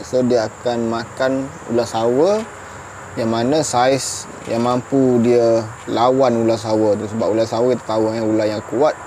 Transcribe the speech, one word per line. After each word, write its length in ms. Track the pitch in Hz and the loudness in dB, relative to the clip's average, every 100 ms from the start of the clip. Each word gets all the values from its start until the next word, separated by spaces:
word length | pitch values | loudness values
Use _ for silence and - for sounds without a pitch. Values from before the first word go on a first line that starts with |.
| - | -2
So 160 | 127 | 0
dia 240 | 123 120 110 | 2 2 0
akan 400 | - 123 120 113 | -4 -4 -2 -2
makan 640 | 117 113 - 131 135 135 - - 117 | -4 -6 -2 -2 -2 -6 -12 -4 -2
ular 80 | |
sawa 560 | 120 135 143 123 175 214 226 - - - - - - - | -2 0 2 4 4 2 -4 -14 -16 -16 -16 -16 -12 -4
yang 80 | 113 | -2
mana 320 | 113 120 156 147 | 0 0 0 0
saiz 580 | 123 127 131 - - - - - | 2 2 2 -2 -8 -12 -12 -6
yang 160 | 113 | -2
mampu 560 | 120 123 120 139 131 123 | 0 0 0 2 4 4
dia 400 | 117 120 117 113 110 117 - | 4 4 4 2 -2 -10 -4
lawan 560 | 110 123 131 127 117 113 | 2 2 4 4 4 2
ular 80 | 110 | 0
sawa 400 | 110 110 107 104 | 0 2 2 2
tu. 80 | 107 | -2
Sebab 240 | 113 92 110 | -2 0 0
ular 80 | |
sawa 320 | 113 113 127 120 | 0 0 2 0
kita 80 | |
tahu, 320 | - 110 110 113 | -2 0 0 0
eh, 80 | |
ular 240 | 110 110 107 | 0 0 0
yang 160 | 107 - | -2 -4
kuat 260 | 113 151 - | 0 0 0